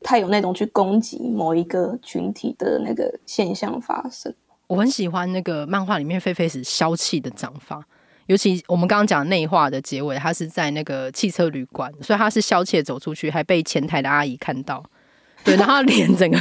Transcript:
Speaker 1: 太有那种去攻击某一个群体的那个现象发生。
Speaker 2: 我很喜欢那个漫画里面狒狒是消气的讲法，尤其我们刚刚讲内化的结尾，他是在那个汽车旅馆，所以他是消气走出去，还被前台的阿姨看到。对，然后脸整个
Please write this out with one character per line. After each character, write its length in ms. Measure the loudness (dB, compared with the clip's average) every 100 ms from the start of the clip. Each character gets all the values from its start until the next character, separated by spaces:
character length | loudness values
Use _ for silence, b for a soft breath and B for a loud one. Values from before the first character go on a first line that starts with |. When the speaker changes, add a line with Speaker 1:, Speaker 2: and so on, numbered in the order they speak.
Speaker 1:
太 160 | 0 2
有 120 | 4
那 120 | 2
种 120 | 2
去 120 | -2 -2
攻 320 | 0 2 2
击 300 | 0 -4 -4
某 240 | -2 0
一 100 | 0 0
个 340 | 0 -2 -4
群 320 | -6 -6 -4
体 220 | -4 -6 -4
的 220 | 0 0
那 140 | -2
个 200 | -2 -4 -6 -6
现 280 | -2 -2
象 260 | -2 -4 -6
发 240 | -6 -6 -6
生。 240 | -10 -12 -14 _ _ -4
Speaker 2:
我 100 | 0
很 120 | 2
喜 200 | 0 -2
欢 200 | -2 -2
那 80 | -2
个 260 | -2 -4 -2
漫 180 | -2 0
画 120 | -2
里 80 | -2
面 140 | -2
狒 140 | -2
狒 140 | 0 -2
是 160 | -2
消 320 | -4 0 0 0
气 240 | -2 -4
的 100 | -4
讲 220 | -8 -12 -12
法， 220 | -14 -16 -16 b b b b
尤 80 | 2
其 280 | 2 0 0
我 100 | 2
们 100 | 4
刚 100 | 4
刚 80 | 4
讲 220 | 2 2
内 180 | 0 2
化 240 | 2 2
的 120 | 0
结 200 | -6 -4
尾， 160 | -4 -2
他 140 | -2
是 160 | -2 -4
在 240 | -2 -2
那 100 | -2 -4
个 260 | -6 -6
汽 180 | -2 0
车 200 | 2 0
旅 160 | 0 -8
馆， 260 | -8 -8 -6
所 140 | 0 2
以 40 |
他 100 | 2
是 100 | 2
消 240 | 2 2
气 180 | 2 0
走 160 | 0 -4
出 160 | -8
去， 160 | -6 -4
还 140 | -2
被 180 | 2 2
前 240 | 2 -2 0
台 160 | -2
的 80 | 2
阿 140 | 2
姨 140 | 0 -4
看 240 | -6 -6
到。 180 | -6 -10 -12 b b b b b
对， 140 | b 4
然 100 | 6
后 140 | 4
脸 320 | 6 4 4 6
整 140 | 4
个 80 | 4